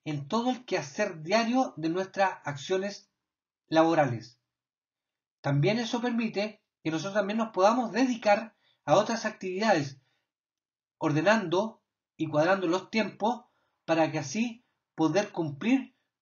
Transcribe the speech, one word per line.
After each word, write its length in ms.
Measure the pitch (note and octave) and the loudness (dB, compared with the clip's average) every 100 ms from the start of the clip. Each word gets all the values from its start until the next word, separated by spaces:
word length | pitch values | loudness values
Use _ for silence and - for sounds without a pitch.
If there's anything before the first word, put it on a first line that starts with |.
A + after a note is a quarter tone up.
en 220 | D#3 D3 - | -8 -8 -4
todo 220 | A3+ B3 | -2 -2
el 160 | A#3 | -4
quehacer 560 | - F3+ C#3+ - G3+ E3 | -4 -6 -4 -6 -6 -6
diario 540 | D#3 A3 A3+ C4 B3+ - | -2 0 2 0 -2 -4
de 140 | D#3+ | -4
nuestras 480 | F3+ F#3+ G3 F#3+ F3+ | -4 -4 -2 -2 -2
acciones 680 | D3 C#3+ - F#3 G3+ - _ _ _ _ _ _ _ | -10 -10 -4 -2 -4 -8 _ _ _ _ _ _ _
laborales. 760 | D#3+ E3 D#3+ C#3 A2 - _ _ _ _ _ _ _ _ _ _ _ | 4 4 4 2 -2 -10 _ _ _ _ _ _ _ _ _ _ _
También 360 | C#3+ C#3+ F3 A3+ | -2 2 2 0
eso 220 | A3+ A#3 | -2 -4
permite 600 | A#3+ A#3 A3 F#3+ G#3+ - _ _ | -2 -2 -2 -4 -6 -8 _ _
que 80 | D#3+ | -4
nosotros 220 | D#3 G3 | -4 -2
también 240 | G#3 G3 A3 | -2 0 -2
nos 140 | A3 | -2
podamos 420 | F#3 G3 B3 A3 | 2 4 4 0
dedicar 640 | G3+ B3+ A3+ G#3+ G#3 A3+ _ _ _ - | 0 0 2 2 2 0 _ _ _ 2
a 100 | F3+ | 2
otras 300 | G#3+ A3 G#3+ | 2 -2 -6
actividades, 760 | - F#3 F#3 A3 E3 - - _ _ _ _ _ _ _ _ _ - | -8 -8 -2 2 2 0 -8 _ _ _ _ _ _ _ _ _ -4
ordenando 840 | D#3 D3 F3 A3 F3 F3+ A3 - _ _ _ - | -2 2 4 4 2 -2 -2 -6 _ _ _ -8
y 120 | D3+ | -4
cuadrando 400 | D3 E3 G3 F3 | 0 2 2 0
los 200 | F#3 - | -2 -2
tiempos 560 | A3 G3 D3 G#3 A#3+ - _ _ _ | -4 -4 -2 -2 -2 -8 _ _ _
para 260 | - D#3+ D#3 | -2 0 0
que 80 | D3+ | -2
así 460 | - G#3+ A#3+ - _ _ _ | -6 -4 -4 -6 _ _ _
poder 360 | - D#3 F3+ G#3 | -2 0 2 0
cumplir 640 | - D#3 C#3 G#3 C4+ - _ _ _ | -4 -6 -4 0 0 0 _ _ _